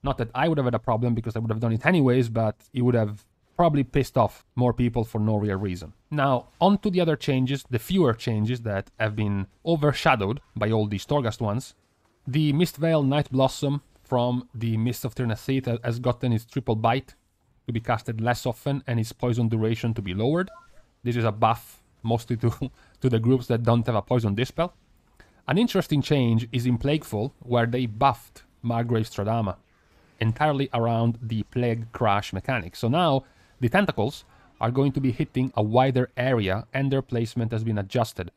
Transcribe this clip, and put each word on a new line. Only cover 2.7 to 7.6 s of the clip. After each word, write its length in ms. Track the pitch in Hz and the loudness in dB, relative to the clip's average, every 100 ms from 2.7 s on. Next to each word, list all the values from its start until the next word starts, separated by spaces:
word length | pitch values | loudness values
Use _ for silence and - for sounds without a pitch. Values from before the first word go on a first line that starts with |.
it 100 | 127 | 0
would 120 | 123 | 2
have 300 | 120 107 104 _ _ _ | 2 0 -4 _ _ _
probably 280 | - 170 143 | 2 2 4
pissed 340 | 127 - - - | 0 0 0 0
off 280 | 101 - _ | 0 -2 _
more 180 | - 123 | 0 0
people 300 | 117 120 120 | 2 0 0
for 160 | 113 113 | -2 -2
no 180 | 107 107 | 0 0
real 200 | 104 95 | 0 -2
reason. 360 | 101 90 80 - _ | -4 -6 -12 -20 _
Now, 380 | 151 139 123 - _ | -2 2 0 -2 _
on 200 | 185 202 | 2 2
to 100 | 214 | 0
the 100 | 180 | 0
other 160 | 165 | 0
changes, 480 | 151 - 131 127 139 | 0 0 0 0 -2